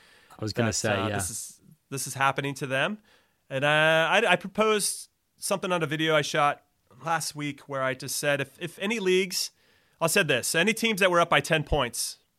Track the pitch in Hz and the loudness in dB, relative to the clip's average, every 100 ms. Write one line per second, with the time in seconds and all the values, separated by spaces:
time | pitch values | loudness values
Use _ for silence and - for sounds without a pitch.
0 | _ _ _ - 110 - 113 - 110 101 | _ _ _ -8 -6 -2 0 0 0 0
1 | 107 101 92 - - - - _ _ 139 | -2 -2 -4 -8 -12 -18 -20 _ _ -8
2 | 139 131 135 139 139 135 143 135 156 214 | -8 0 0 0 -4 -6 -4 -2 -2 -4
3 | _ _ _ _ _ 135 143 151 156 160 | _ _ _ _ _ -2 2 4 4 4
4 | 165 185 226 180 190 - 220 214 - - | 4 2 4 2 0 -2 0 2 -2 -6
5 | - _ _ _ - 196 196 180 156 156 | -12 _ _ _ -6 -4 -2 -2 -2 0
6 | 160 156 147 156 147 - _ _ _ - | 2 2 2 2 0 0 _ _ _ -12
7 | 156 165 151 147 147 139 - 135 131 131 | -4 -4 -4 -6 -8 -8 -10 -4 -2 -4
8 | 139 - 147 143 139 - 170 - 196 233 | -6 -4 0 0 -2 -8 -14 -8 -6 -2
9 | 190 185 190 185 - - _ _ _ _ | 2 2 2 -4 -6 -8 _ _ _ _
10 | 160 214 165 127 107 165 190 220 233 208 | 0 2 2 0 0 2 2 2 0 2
11 | 190 170 170 151 143 160 143 151 120 - | 4 4 4 2 2 0 0 -2 -2 -4
12 | - - _ | -8 -10 _